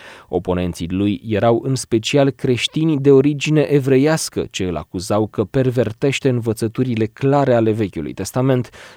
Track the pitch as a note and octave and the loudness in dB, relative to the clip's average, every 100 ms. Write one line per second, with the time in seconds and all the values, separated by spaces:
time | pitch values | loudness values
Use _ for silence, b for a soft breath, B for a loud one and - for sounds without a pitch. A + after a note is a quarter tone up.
0 | B B B F2+ F#2 F2+ F2+ E2 E2 F#2 | B B B -4 -2 -2 -2 -4 -6 -2
1 | G2+ G2+ A2+ G2+ A#2 A#2+ C3+ C3 - A2+ | -2 -2 -2 0 2 0 -2 -6 -2 -2
2 | A2 C#3+ C#3 C3+ C3 A#2+ - D#3 D#3+ D3 | 0 0 0 0 -2 -2 -2 -2 0 2
3 | C#3 C3+ C#3+ C#3+ C#3+ D#3 C#3+ C#3+ C3 C3 | 4 6 4 -2 0 2 2 2 4 2
4 | D3 D#3 - - C#2 - F#2 D#2 - F#2+ | 4 0 -4 -6 -6 -4 -4 -4 -6 -8
5 | F2 G#2 G#2+ - G#2 C3+ B2+ B2 G#2+ G#2 | -2 -2 -2 -4 -2 0 0 0 -2 0
6 | C#3+ C3 C3+ B2 A2+ A2 A2+ A#2+ B2+ A2 | -2 0 0 0 -2 -2 -4 -2 -2 0
7 | A2 - C#3 C#3+ C3+ A#2 A2 A2 G2+ E2+ | -2 -2 0 2 2 2 2 0 -2 -4
8 | C#2+ - G2 B2+ C3 B2+ A#2 B B | -8 -8 -6 -2 0 0 -2 B B